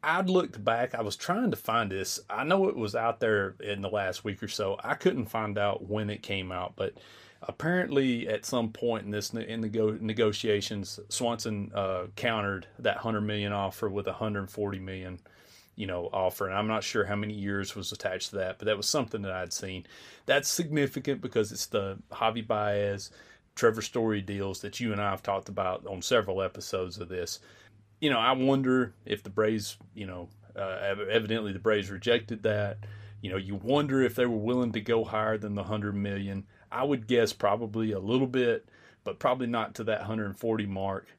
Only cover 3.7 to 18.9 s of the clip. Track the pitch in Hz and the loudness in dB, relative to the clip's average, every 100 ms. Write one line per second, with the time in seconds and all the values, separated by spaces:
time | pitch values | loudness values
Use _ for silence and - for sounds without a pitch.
3.7 | 101 98 104 95 92 107 98 101 - 98 | -4 -2 0 0 -2 -4 -4 -6 -2 -2
4.7 | 98 120 147 185 151 107 113 107 104 101 | -2 -2 2 2 2 -2 -2 -2 2 2
5.7 | 101 98 104 107 104 - 98 92 90 90 | 0 -2 -4 -2 -6 -4 -4 -4 -6 -6
6.7 | - 98 - - - - - - - 156 | -4 -4 -4 -20 -20 -20 -12 -10 -4 0
7.7 | 180 180 139 135 120 120 107 - 127 113 | 2 2 2 4 2 0 -2 0 0 0
8.7 | 110 120 113 101 104 101 117 110 113 110 | -2 -2 0 -2 -4 -4 -6 -6 -4 -2
9.7 | 110 107 107 110 110 113 107 113 104 101 | 2 2 2 -4 2 2 2 2 2 0
10.7 | 104 95 - - - 120 113 113 104 101 | -6 -8 -12 -8 -2 -2 -2 -4 -4 -4
11.7 | 104 95 92 90 - 123 113 101 95 - | -2 -2 -2 -6 -2 0 2 0 -2 -6
12.7 | - 113 - 113 107 104 104 101 101 98 | 0 0 2 0 0 0 0 -2 0 -2
13.7 | - 107 98 98 92 110 104 95 - 101 | -2 -4 -2 -4 -2 -2 -2 -4 -4 -4
14.7 | 98 95 95 92 90 - - - - _ | -4 -8 -8 -10 -12 -16 -20 -20 -20 _
15.7 | - 98 90 87 98 92 - 98 98 107 | -8 -4 -4 -2 2 2 2 -2 0 2
16.7 | 110 - 113 98 101 107 104 101 101 95 | 0 0 0 0 0 -2 -4 -2 -2 -4
17.7 | - 90 104 98 95 - 98 92 95 104 | -6 -8 -4 -4 -4 -4 -4 -4 -2 -2
18.7 | 104 104 | 0 0